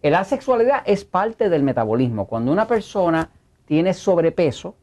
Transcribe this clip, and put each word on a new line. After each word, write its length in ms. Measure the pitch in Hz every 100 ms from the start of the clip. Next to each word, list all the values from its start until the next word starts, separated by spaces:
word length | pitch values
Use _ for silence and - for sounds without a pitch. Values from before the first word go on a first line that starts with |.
La 220 | 147 165
sexualidad 580 | 196 277 - 247 240 269 -
es 180 | 202
parte 460 | - 185 214 226 214
del 120 | 165
metabolismo. 640 | 139 123 110 113 127 110 95
Cuando 280 | 113 120
una 120 | 170 220
persona 640 | 233 220 208 175 160 160 _ _ _ _
tiene 280 | 151 180
sobrepeso 800 | 185 - 175 165 165 165 - 175 -